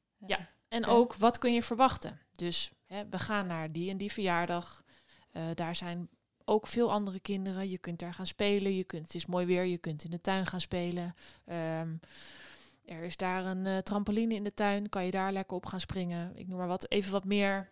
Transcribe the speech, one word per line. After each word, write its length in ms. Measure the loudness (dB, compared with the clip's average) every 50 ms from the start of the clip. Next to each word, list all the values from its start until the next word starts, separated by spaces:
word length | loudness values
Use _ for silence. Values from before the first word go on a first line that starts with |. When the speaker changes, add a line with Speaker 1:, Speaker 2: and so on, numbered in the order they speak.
| _ _ _ _ -4 -2
Speaker 1:
Ja. 200 | -2 -2 -2 -4 _ _ _ -6
En 160 | -4 0 4
Speaker 2:
Oké. 80 | 6 8
Speaker 1:
ook, 220 | 8 6 6 4
wat 220 | 4 4 4 6 4
kun 160 | 4 2 4
je 100 | 2 2
verwachten? 560 | 2 4 6 6 6 6 2 -6 -8 -10 -12 _ _
Dus, 400 | -10 -6 -4 -2 0 0 -2 -2 -6 _ _
hè, 220 | -10 -8 -8 -6 -4
we 100 | -4 -4
gaan 280 | -2 0 0 0 0 0
naar 240 | -2 -4 -4 -4
die 180 | -4 -4 -2 -2
en 80 | -2 -2
die 140 | -4 -4
verjaardag. 720 | -2 0 2 2 4 4 2 2 0 -2 -4 -6 -12 -20 -20 _ -20 -20 _ _ -20 -20 _ _
Eh, 120 | -8 -6 -4 -4 -2
daar 220 | -2 -2 -2 -2
zijn 340 | -4 -4 -6 -6 -8 -8 -10 _ _ _ _ _ _ _
ook 220 | 2 2 2 2 2
veel 240 | 0 2 2 4
andere 280 | 4 2 0 -2 -4 -6
kinderen. 500 | -4 -4 -2 -2 -2 -2 -2 -2 -2 -4
Je 80 | -4 -6
kunt 220 | -6 -6 -6 -6
daar 140 | -6 -8 -8
gaan 120 | -6 -6 -4
spelen. 480 | -2 2 2 4 4 4 4 2 2
Je 80 | 0 0
kunt, 200 | -2 -4 -8 -8
het 120 | -6 -6
is 100 | -6 -4
mooi 200 | -2 0 2 2
weer, 180 | 4 4 4 4
je 140 | 2 0 -2
kunt 260 | -2 -4 -6 -4 -6
in 60 | -8
de 100 | -8 -4
tuin 240 | -2 0 0 2 0 0
gaan 140 | -2 -4
spelen. 540 | -4 -2 -2 -2 -2 -2 -2 -4 -4 -6 -8 -12 -16 -20 -20 -20 _
Ehm, 500 | -8 -6 -4 -2 -2 -2 -2 -4 -4 -6 -8 -10 -14 -18 -18 -18 -18 -18 -18 -18 -20 -20 -20 -20 -20 -20 _ _
er 180 | -14 -12 -10 -8
is 140 | -8 -6 -2
daar 280 | -2 0 0 0 0
een, 200 | -2 -2 -2 0
eh, 120 | 0 0 0
trampoline 560 | 0 0 0 0 2 2 2 2 4 2 2
in 80 | 0 -2
de 100 | -2 -2
tuin. 360 | 2 2 2 2 2 0 -2
Kan 160 | -2 -2 0
je 60 | 0
daar 200 | 0 0 0 0
lekker 240 | 0 -2 -2 -4 -4
op 100 | -6 -6
gaan 140 | -4 -6 -6
springen? 520 | -4 -4 -4 -2 -2 -2 -2 -4 -4 -6 -8
Ik 120 | -10 -10 -8
noem 100 | -6 -4
maar 100 | -2 -2
wat. 240 | -2 -2 -2 0
Even 200 | 0 0 2 2
wat 140 | 0 0 2
meer 440 | 2 4 4 4 4 2 0 -2 -6